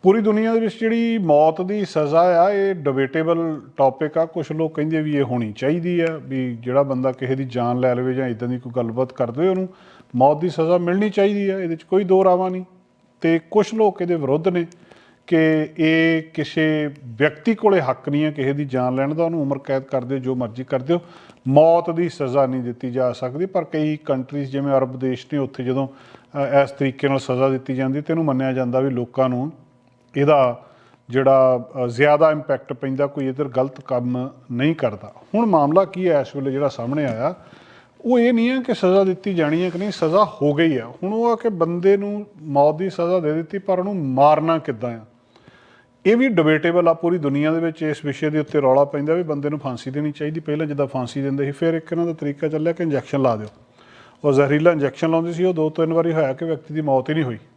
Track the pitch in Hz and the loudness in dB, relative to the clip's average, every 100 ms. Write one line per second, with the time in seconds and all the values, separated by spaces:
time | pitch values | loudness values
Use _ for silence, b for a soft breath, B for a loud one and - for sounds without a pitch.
0 | 185 214 214 214 226 233 226 - 226 233 | 4 4 2 2 2 0 -2 -2 -2 0
1 | 233 226 175 147 156 160 185 208 190 160 | 0 0 4 4 4 2 -4 -4 -2 -2
2 | 147 160 180 170 180 202 196 185 143 135 | 2 4 4 4 4 2 -2 -2 -2 -2
3 | 135 156 160 165 165 151 101 - 135 131 | -2 -2 0 0 -2 -6 -12 0 0 2
4 | 156 160 165 175 147 156 160 156 156 160 | -4 -2 -2 -4 -6 -4 -4 -2 -2 -2
5 | 151 147 131 120 113 104 135 170 170 175 | -2 0 0 -2 -4 -4 -2 -2 -2 -2
6 | 165 160 131 131 127 117 120 131 143 127 | -2 -4 -8 -6 -6 -6 -2 0 0 0
7 | 131 123 127 131 135 120 120 123 127 123 | -2 -4 -4 -4 -4 -4 -2 0 0 0
8 | 127 127 131 113 123 127 127 123 117 113 | -2 -2 -4 -4 -6 -6 -6 -4 -4 -2
9 | 127 - 120 120 180 190 185 B B B | -4 -2 -6 -2 -2 0 -4 B B B
10 | B 123 135 151 175 151 160 175 175 185 | B 2 2 2 -2 -2 0 2 2 0
11 | 214 196 202 202 196 190 175 160 - 185 | 0 2 0 2 -2 -4 -4 -8 -2 -2
12 | 190 190 185 180 185 185 180 _ _ _ | 4 4 6 4 0 -4 -10 _ _ _
13 | _ _ 165 165 165 214 196 220 214 190 | _ _ 0 0 2 0 0 2 0 0
14 | 175 170 135 147 175 175 170 b b b | -4 -2 0 0 2 0 -4 b b b
15 | b b - 165 160 156 156 156 160 160 | b b 0 2 4 2 -2 0 2 4
16 | 165 160 160 - 143 - 156 156 147 143 | 2 2 -2 -8 -4 0 0 0 -2 -8
17 | 127 110 147 151 - 214 214 190 131 131 | -18 -2 -2 0 -2 2 4 2 2 -4
18 | - 143 151 147 131 139 143 127 127 127 | -2 -2 -2 -2 -2 -2 -2 -2 -2 0
19 | 139 156 165 165 139 139 139 135 131 135 | -2 0 -2 -2 -2 -4 -4 -4 -2 -6
20 | 123 135 127 127 120 117 131 135 131 170 | -4 -6 -4 -4 -6 -8 -6 -6 -2 -2
21 | B B B B 131 139 160 170 170 165 | B B B B 2 6 6 6 2 -2
22 | 175 - 135 135 135 131 120 120 127 123 | -4 -2 -2 0 0 -2 -6 -8 -6 -2
23 | 127 120 127 139 190 185 160 160 151 151 | -2 -2 -8 -6 -6 -4 -4 -4 -2 -4
24 | - 135 123 143 135 139 139 135 131 127 | -4 -4 -4 -8 -6 -4 0 2 0 -4
25 | 131 123 - 147 131 135 123 131 135 - | -4 -4 -6 -6 -6 -6 -4 -2 -4 -8
26 | - - _ 143 139 139 135 - 139 127 | -20 -20 _ -6 2 2 2 0 -4 -2
27 | 143 139 135 127 135 131 131 131 131 139 | -2 -2 -2 0 0 0 -4 -4 -2 -4
28 | 147 165 156 131 135 127 123 127 135 123 | -2 -2 0 0 -2 -2 0 0 0 -2
29 | 120 - 131 123 143 - _ _ _ _ | -6 -2 0 0 -6 -8 _ _ _ _
30 | _ 147 143 147 127 120 b b b b | _ -2 4 4 4 0 b b b b
31 | - 123 135 135 131 127 117 135 123 117 | -4 2 4 6 6 4 -2 -6 -4 2
32 | 147 147 156 151 135 131 - 135 135 131 | 4 6 4 2 -2 -6 -4 -8 -6 -2
33 | 143 143 135 131 143 127 135 139 - 127 | -2 -2 -6 -4 -4 0 -2 -4 -4 -4
34 | 123 127 131 - _ 120 143 160 123 101 | -2 -4 -6 -12 _ 0 0 0 -2 -4
35 | 90 - - 208 233 165 143 170 190 180 | -16 -20 -4 0 2 4 4 4 2 -2
36 | 185 151 131 143 135 135 143 - 120 202 | 2 2 0 -4 -4 -2 -2 -2 -6 -2
37 | 135 110 131 180 B B B B B B | -2 -2 -4 -6 B B B B B B
38 | 233 240 233 240 233 262 247 226 185 190 | 0 2 4 2 0 -2 -2 0 2 4
39 | 190 185 208 180 147 160 185 170 202 - | 2 0 -4 0 0 0 -2 -4 -6 -2
40 | 160 180 208 - 147 143 165 131 113 127 | 0 2 2 2 -2 2 2 0 -6 -8
41 | 185 220 233 220 233 185 165 175 185 202 | -6 -2 0 0 -2 -2 -2 2 2 2
42 | 202 208 208 - 156 143 147 156 190 - | 0 -8 -12 -16 -2 2 2 2 -6 -2
43 | 170 185 151 156 165 196 190 185 185 202 | 0 0 0 -4 -4 -8 -2 -2 -2 -4
44 | 139 131 143 151 160 165 151 113 120 117 | -2 4 4 4 2 0 -2 -6 -8 -10
45 | 113 _ b b b b b b b _ | -16 _ b b b b b b b _
46 | 190 233 262 185 151 156 170 175 170 165 | 2 4 4 2 4 2 2 2 2 2
47 | 170 175 143 139 151 165 165 156 156 143 | 0 -2 -2 -2 0 0 -4 -4 -6 -4
48 | 143 139 156 151 147 151 139 131 143 143 | -6 -4 -2 -2 -2 0 4 4 2 -2
49 | 143 170 165 147 143 147 139 120 - 139 | -2 -2 -2 -4 -4 -6 -8 -10 -8 -6
50 | 151 143 151 160 156 151 160 143 139 135 | -6 -6 -8 -6 -6 -4 -4 -4 -4 -4
51 | 123 143 139 139 139 143 165 165 160 165 | -6 -4 -4 -2 -4 -2 -2 -2 -4 -4
52 | 170 160 147 143 160 151 160 165 170 139 | -4 -4 -6 -4 -4 -2 -4 -2 -2 -2
53 | - 143 127 110 107 _ _ b b b | -2 0 0 0 -8 _ _ b b b
54 | b b 147 135 139 151 165 165 139 - | b b 2 4 4 4 4 2 -2 -2
55 | 165 165 170 165 185 175 156 156 160 165 | 0 0 0 0 0 0 -2 0 0 2
56 | 165 160 147 135 165 156 - 151 151 135 | 0 0 0 -2 -4 -6 -6 -4 0 0
57 | 127 156 135 107 - | 2 -2 -2 -6 -14